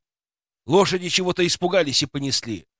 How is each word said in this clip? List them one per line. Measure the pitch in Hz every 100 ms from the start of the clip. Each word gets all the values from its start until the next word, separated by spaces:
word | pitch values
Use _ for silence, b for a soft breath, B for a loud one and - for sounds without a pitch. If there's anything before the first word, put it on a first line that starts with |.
| _ _ _ _ _ _ -
Лошади | 175 185 180 180
чего-то | - 180 175 175
испугались | - 180 185 147 123
и | 143
понесли. | 143 139 - 120 98 - _